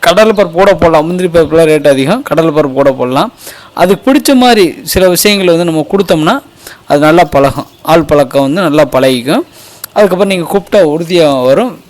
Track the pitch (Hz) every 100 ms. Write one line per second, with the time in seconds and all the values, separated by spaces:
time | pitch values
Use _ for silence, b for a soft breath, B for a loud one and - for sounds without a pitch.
0 | 175 180 220 208 190 165 196 190 170 160
1 | 156 180 180 170 156 160 160 156 147 135
2 | 135 220 285 151 165 151 151 131 139 131
3 | 127 131 202 - B B B - 180 196
4 | - 277 - 269 247 233 175 - 165 -
5 | 185 175 208 202 185 165 175 160 147 196
6 | 190 170 156 247 - B B B _ 147
7 | 151 170 165 139 139 135 127 _ - 170
8 | 151 147 135 139 139 156 175 147 143 131
9 | 131 127 120 190 349 B B B B -
10 | 208 180 196 190 160 202 190 208 165 151
11 | 170 180 156 139 127 139 247 190 -